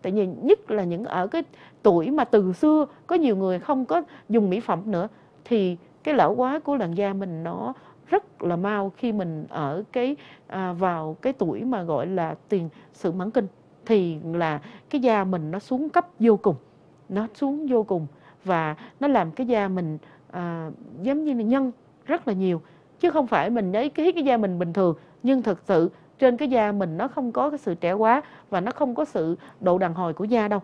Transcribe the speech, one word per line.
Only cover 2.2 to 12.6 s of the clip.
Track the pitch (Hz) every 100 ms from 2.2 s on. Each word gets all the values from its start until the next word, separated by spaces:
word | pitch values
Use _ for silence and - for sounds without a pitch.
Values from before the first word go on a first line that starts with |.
từ | 240 220 185
xưa | 180 302 311 285 - -
có | 349
nhiều | 285 196
người | 190 180
không | - 269
có | 247 330 302 - -
dùng | 226 202
mỹ | 185
phẩm | 233 170 208
nữa | 180 202 - - -
thì | - 233 185 175 - _
cái | -
lão | 302 151
hóa | 214 254 302
của | 294 285
làn | 180 170
da | 202
mình | 196 190 160
nó | 165 175 214 262 - - -
rất | 381 - _
là | 175 170
mau | 196 208 196 -
khi | 247
mình | 214 175 156 -
ở | - 143 160 220
cái, | 247 247 285 - - _
à, | 190 185
vào | 175 185 170 156 160
cái | 254
tuổi | 269 175 110
mà | 247 233
gọi | 170 147 151
là | 185 160 156 _
tiền | 202